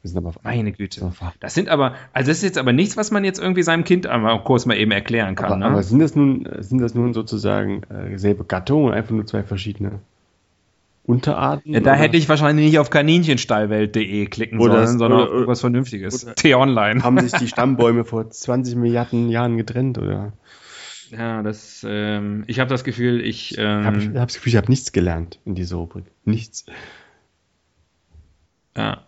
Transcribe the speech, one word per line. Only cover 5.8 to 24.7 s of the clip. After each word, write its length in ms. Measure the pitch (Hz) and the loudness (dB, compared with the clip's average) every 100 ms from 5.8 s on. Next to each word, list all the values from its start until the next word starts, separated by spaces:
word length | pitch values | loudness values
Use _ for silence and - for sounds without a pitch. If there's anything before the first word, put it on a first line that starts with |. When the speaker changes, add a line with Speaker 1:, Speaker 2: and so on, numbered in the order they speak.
Speaker 1:
sind 160 | 92 123 | 4 4
das 160 | 156 147 | 4 4
nun, 320 | 143 135 - - | 2 2 -6 -12
sind 220 | 98 127 | -2 0
das 140 | 117 117 | 0 0
nun 180 | 120 | -2
sozusagen, 720 | 113 110 107 104 101 101 101 | -2 -4 -2 0 0 -2 -6
äh, 340 | 101 101 95 98 | -8 -12 -10 -2
selbe 240 | 104 101 | 0 0
Gattung 420 | - 92 92 151 135 | -2 -4 0 2 2
und 60 | |
einfach 180 | 107 110 | 0 -2
nur 120 | 110 | -4
zwei 200 | 107 107 | -2 -6
verschiedene 560 | 98 101 104 98 98 101 _ _ _ _ _ _ _ _ _ _ - | -6 -8 -8 -8 -8 -8 _ _ _ _ _ _ _ _ _ _ -2
Unterarten, 680 | 123 147 151 135 147 151 | 0 0 -2 -2 -4 -2
Speaker 2:
Ja, 60 | 147 | 2
da 120 | 123 | 4
Speaker 1:
oder? 80 | 135 | 4
Speaker 2:
hätte 160 | 156 165 | 4 2
ich 140 | 147 | 2
wahrscheinlich 340 | 151 151 151 | 2 4 4
nicht 140 | 151 156 | 6 4
auf 100 | 147 | 4
kaninchenstallwelt 1040 | 151 147 170 160 127 - 107 107 107 107 | 2 4 4 4 0 0 0 2 0 0
punkt 160 | 110 98 | 0 -2
de 160 | 104 | -2
klicken 340 | 101 - 110 110 | -4 -6 -6 2
Speaker 1:
Oder, 280 | 117 113 113 | 6 6 4
Speaker 2:
sollen, 120 | 120 | 2
sondern 200 | 117 127 | 4 4
Speaker 1:
oder, 80 | 117 | 4
Speaker 2:
auf 60 | |
irgendwas 260 | 120 123 117 | 0 0 0
Vernünftiges. 640 | 123 120 131 104 95 120 | 0 0 -2 -6 -8 -10
Speaker 1:
oder 100 | 117 | -10
Speaker 2:
T-Online. 680 | - 156 127 135 117 104 110 | 2 4 6 4 2 2 2
Speaker 1:
haben 180 | 123 127 | 4 2
sich 120 | 123 | 2
die 140 | - 123 | -2 -2
Stammbäume 580 | - 127 127 117 117 113 | 0 0 4 4 4 0
vor 240 | 113 113 | -6 -6
zwanzig 440 | - - 123 123 | -10 -4 -2 -2
Milliarden 540 | 120 117 120 120 120 117 | -2 0 0 0 -2 0
Jahren 300 | 117 120 117 | 0 0 -2
getrennt, 400 | 113 120 131 123 | -2 -2 -2 -2
oder? 340 | 98 98 104 104 _ - - - - - - | -4 -4 -6 -14 _ -20 -20 -20 -20 -20 -16
Speaker 2:
Ja, 320 | 113 117 110 | -8 -6 -4
das, 420 | 107 107 - - 107 | -6 -8 -16 -14 -8
ähm, 580 | 104 107 104 104 104 107 | -4 -4 -4 -4 -6 -6
ich 120 | 127 | -4
hab 100 | 127 | -2
das 160 | 127 | -2
Gefühl, 360 | 127 117 123 120 | -4 -2 0 0
ich, 360 | 110 123 - - | -2 -8 -10 -4
ähm, 260 | 107 104 | -2 0
Speaker 1:
Hab 120 | 107 104 | 0 0
ich, 80 | 107 | -2
hab 200 | 123 123 | -2 -4
das 60 | - | -4
Gefühl, 120 | 120 | 2
ich 40 | 113 | 2
hab 140 | 110 | 4